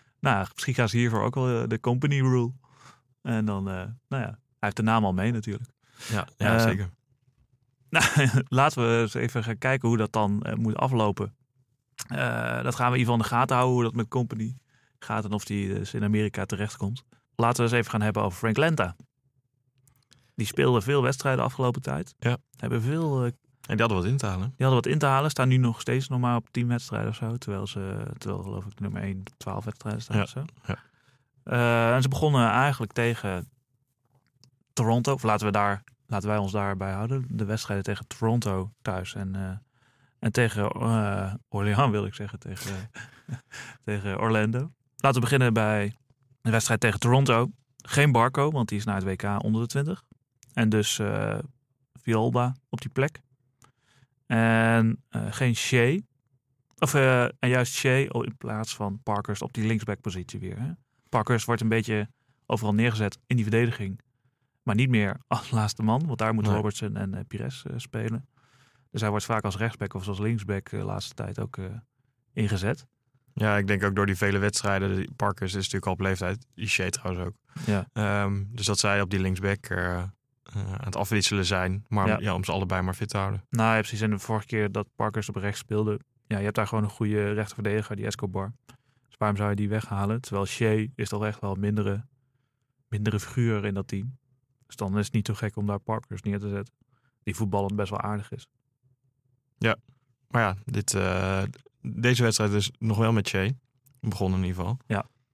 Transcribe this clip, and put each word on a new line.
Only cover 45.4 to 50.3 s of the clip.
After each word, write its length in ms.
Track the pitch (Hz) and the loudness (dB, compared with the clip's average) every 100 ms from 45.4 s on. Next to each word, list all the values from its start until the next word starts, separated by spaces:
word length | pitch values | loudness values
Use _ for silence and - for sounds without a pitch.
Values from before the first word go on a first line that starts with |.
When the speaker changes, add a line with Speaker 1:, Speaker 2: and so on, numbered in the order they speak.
| 123 | 4
Speaker 1:
bij 440 | 110 107 107 101 - _ _ _ _ | 4 4 2 0 -6 _ _ _ _
de 100 | 113 | 2
wedstrijd 300 | 113 - 113 | 2 2 2
tegen 200 | 117 - | 2 2
Toronto. 500 | 120 131 131 117 131 - _ _ | 4 4 6 4 2 -4 _ _
Geen 280 | - 143 143 | -2 4 6
Barco, 380 | 120 123 139 151 | 6 4 4 0
want 180 | 160 - | 0 -2
die 100 | 104 | -2
is 60 | |
naar 100 | 110 98 | -2 -2
het 20 | |
W 120 | 95 95 | -2 -2
K 260 | 101 101 | -2 -2
onder 180 | 107 110 | 0 0
de 40 | 117 | 0
twintig. 340 | 139 151 185 _ - _ | -2 -2 -4 _ -20 _